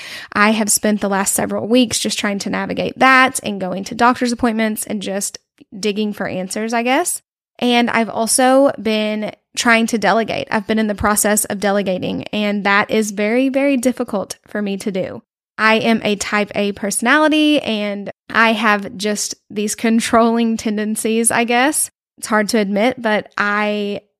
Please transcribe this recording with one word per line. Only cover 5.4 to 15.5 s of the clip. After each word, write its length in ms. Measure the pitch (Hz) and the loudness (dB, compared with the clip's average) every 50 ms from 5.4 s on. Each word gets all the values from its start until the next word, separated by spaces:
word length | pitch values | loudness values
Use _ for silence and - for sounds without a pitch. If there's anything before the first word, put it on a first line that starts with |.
| _ _ _ _ - _ - 196 | _ _ _ _ -20 _ -10 -4
digging 340 | 190 214 202 208 214 208 | -4 -2 0 0 -2 -2
for 140 | 202 - 196 | -4 -4 -6
answers, 480 | - - 185 185 185 - 214 220 226 240 | -4 -4 -6 -6 -6 -6 -6 -4 -2 -2
I 80 | 233 | -2
guess. 400 | 233 247 262 302 349 - - - - _ _ _ _ _ _ - | 0 2 2 2 0 -2 -6 -8 -12 _ _ _ _ _ _ -2
And 320 | 240 247 240 240 240 - | 0 2 2 2 2 2
I've 200 | - 226 226 202 | 0 -2 -2 -2
also 600 | - - 226 214 - - 254 254 262 269 277 277 - - | -2 -4 -2 0 2 2 4 6 6 6 4 4 2 -2
been 540 | 196 220 214 214 214 214 214 214 214 202 - _ _ _ - | -2 -2 0 0 0 -2 -2 -4 -6 -8 -10 _ _ _ -8
trying 300 | - - 240 233 226 226 220 | -2 2 4 4 4 4 2
to 100 | - 220 | 0 2
delegate. 500 | 202 185 190 226 226 185 - - - - | 2 2 2 2 2 0 -4 -6 -4 -2
I've 160 | - 220 196 | -4 -2 -2
been 120 | - 220 220 | 0 0 0
in 80 | 220 208 | 0 -2
the 60 | 208 | -2
process 520 | 190 - 208 208 208 - 208 208 208 - | 0 0 0 2 2 2 2 2 0 0
of 120 | - 208 190 | -4 -4 -2
delegating, 680 | 202 202 196 208 196 190 185 180 - 185 190 170 - | 0 0 0 0 0 0 -2 -2 -4 -4 -4 -6 -6
and 400 | - - 214 208 208 202 202 190 | -6 -4 -2 -2 -2 -2 0 2
that 260 | 202 196 202 214 - | 2 2 2 2 2
is 220 | - 220 220 208 | 0 0 0 0
very, 360 | 202 202 208 208 226 247 269 269 | -2 -2 -2 0 2 2 2 2
very 300 | 254 269 277 285 277 254 | 2 2 2 2 2 2
difficult 600 | 226 254 247 - 247 - - 196 - - - - _ | 2 0 0 0 -4 -4 -4 -6 -6 -6 -12 -16 _
for 140 | _ - 208 | _ -6 -4
me 160 | 208 196 196 | -4 -4 -4
to 160 | 190 - 214 | -4 -4 -4
do. 300 | 185 190 175 - - - - _ _ _ _ _ | -4 -4 -4 -6 -8 -12 -16 _ _ _ _ _